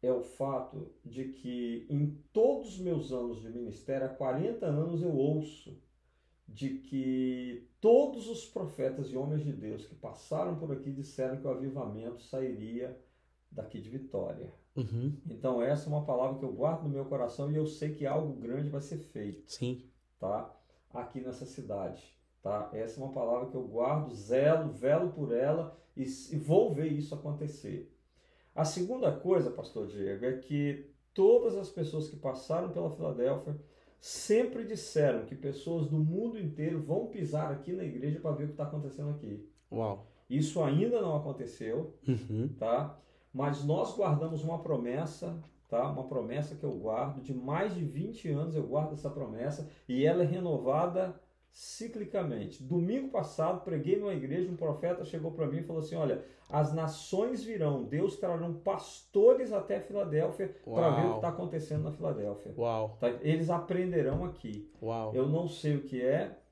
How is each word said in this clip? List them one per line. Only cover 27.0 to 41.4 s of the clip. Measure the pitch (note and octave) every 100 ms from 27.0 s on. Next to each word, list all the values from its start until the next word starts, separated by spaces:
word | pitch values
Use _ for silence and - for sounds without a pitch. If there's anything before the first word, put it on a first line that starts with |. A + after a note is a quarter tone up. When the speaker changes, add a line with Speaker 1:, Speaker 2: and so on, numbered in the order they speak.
| D3
Speaker 1:
acontecer. | C#3+ D3 C#3+ D3 - G#2 G2+ - - _ _ _ _ _ -
A | D#3
segunda | - F3+ B3+ G#3+
coisa, | - F3+ F#3 B2
pastor | - - A2+ G2
Diego, | G2+ G2 G2 B2
é | C3
que | - D3 C#3+ C#3+ - - _
todas | - G3 A#3 A#3 G3
as | F#3
pessoas | - D3+ D#3 D3+
que | -
passaram | C#3 C3 - D#3+ F#3
pela | F3 E3
Filadélfia | - - A#2+ B2+ C#3+ - D3 - _ _ _
sempre | - - - G#3+ B3+ - G3
disseram | G#3+ - D#3 C#3+ A#2 -
que | C#3+
pessoas | C#3 C#3+ - E3+ C#3+
do | D#3
mundo | D#3 F3+ A#3 A3+
inteiro | E3 D3 D#3 D#3+
vão | C#3 F3+ A3+
pisar | G#3 D#3 D3+ C3
aqui | C#3+ E3+
na | F#3
igreja | - A#2+ C#3 D#3
pra | D#3
ver | C#3 D3
o |
que | -
tá |
acontecendo | D3 D3+ C#3 C#3 D3
aqui. | D3 G#2 G#2 - _ _
Speaker 2:
Uau. | A2+ A2 G2 - _ _
Speaker 1:
Isso | C3+ D3+ F3
ainda | D3 D3+ A3+ A#3+
não | F3+ D3
aconteceu, | D3 C3+